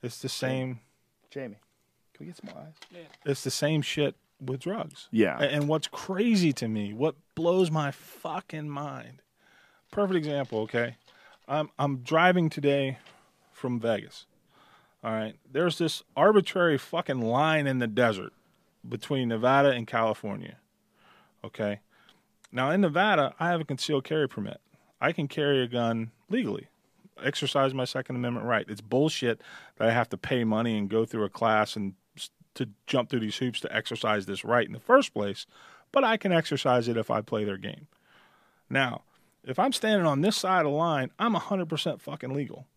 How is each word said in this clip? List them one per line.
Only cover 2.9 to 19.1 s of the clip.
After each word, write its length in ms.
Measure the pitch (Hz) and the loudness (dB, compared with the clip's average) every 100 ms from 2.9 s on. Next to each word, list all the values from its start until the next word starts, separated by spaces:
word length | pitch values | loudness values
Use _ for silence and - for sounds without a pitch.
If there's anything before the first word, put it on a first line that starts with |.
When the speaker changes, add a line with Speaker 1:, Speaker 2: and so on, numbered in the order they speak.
Speaker 1:
Yeah. 100 | 180 160 - 151 | -20 -20 -12 -4
It's 140 | 139 | -4
the 60 | 135 | -4
same 300 | - 147 156 | -2 0 0
shit 360 | 143 - 143 - _ _ | 0 -2 -2 -4 _ _
with 200 | 131 131 | -8 -6
drugs. 480 | 170 214 160 - - | -6 -6 -8 -12 -2
Speaker 2:
Yeah. 280 | 110 98 64 | 4 4 4
Speaker 1:
A-, 60 | |
and 240 | 143 147 147 | 0 0 0
what's 180 | 156 - | 0 -2
crazy 680 | - - 190 240 214 170 | -10 -8 0 2 4 4
to 120 | 135 117 | 2 -2
me, 260 | 110 101 | -2 -4
what 220 | 107 156 - _ | -2 -2 -2 _
blows 360 | - 170 185 175 | -2 2 2 2
my 200 | 156 143 | 2 -2
fucking 760 | - - - 170 165 - 156 151 | -6 -18 -14 -8 -8 -10 -10 -8
mind, 540 | 143 147 135 117 131 _ _ _ _ _ _ _ | -8 -8 -12 -16 -20 _ _ _ _ _ _ _
perfect 260 | - 202 185 | -2 0 0
example, 440 | 151 143 131 110 | 0 -2 -2 -4
okay? 340 | 113 120 117 117 _ - - - - | -2 -2 -2 -6 _ -20 -20 -20 -6
I'm, 220 | 147 151 - | -4 -4 -2
I'm 200 | 143 135 | -2 -2
driving 520 | 120 160 180 180 160 | 0 6 6 6 2
today 480 | 160 143 139 135 135 - - _ _ _ | 2 0 2 0 -6 -16 -20 _ _ _
from 260 | - 131 120 | -8 -6 -2
Vegas. 480 | 117 107 - - - _ _ _ _ _ _ _ | 0 -2 -4 -20 -20 _ _ _ _ _ _ _
All 80 | 117 | -6
right. 220 | 110 110 - _ | -4 -6 -10 _
There's 280 | 135 175 156 | 0 0 2
this 240 | 165 - _ - | -2 -2 _ 4
arbitrary 600 | 175 214 170 185 175 139 | 6 6 4 2 4 4
fucking 420 | - 170 170 131 | 0 -4 -2 -2
line 460 | 113 123 156 160 143 | 2 2 4 2 2
in 120 | 131 | 0
the 80 | 120 | 0
desert 460 | 107 120 98 - _ _ _ _ _ 117 | 4 2 2 -6 _ _ _ _ _ -12
between 400 | 117 - | -12 -4